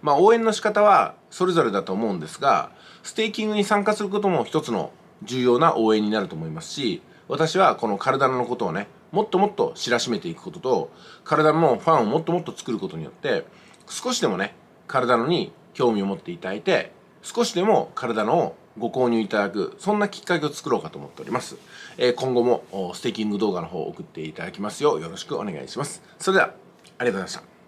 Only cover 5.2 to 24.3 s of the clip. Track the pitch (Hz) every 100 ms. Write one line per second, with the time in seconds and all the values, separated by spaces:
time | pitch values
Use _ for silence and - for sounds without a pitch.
5.2 | 104 127 123 120 - - 110 110 104 107
6.2 | 92 82 80 80 - - 127 87 - -
7.2 | _ 139 156 180 180 107 110 98 135 135
8.2 | 135 131 117 120 101 82 104 - - 175
9.2 | 214 185 202 196 - - - 120 - 110
10.2 | 87 82 95 87 - 110 71 - - -
11.2 | - 151 156 151 165 117 - 156 107 139
12.2 | 160 175 170 - - 110 95 80 73 -
13.2 | 147 113 - - - - - - 247 247
14.2 | 139 90 101 - _ _ _ 139 123 123
15.2 | 123 170 98 - - - 123 107 98 -
16.2 | - 87 92 104 - 151 - - - _
17.2 | - - 240 170 196 175 - - 123 110
18.2 | 107 165 127 - _ - 113 127 123 117
19.2 | 104 107 101 101 87 - 185 208 202 -
20.2 | - 170 147 143 151 113 - 71 71 -
21.2 | - 123 - - - - - - 123 120
22.2 | 135 120 123 120 - 98 90 87 123 107
23.2 | 107 101 107 90 82 92 - - - -
24.2 | 78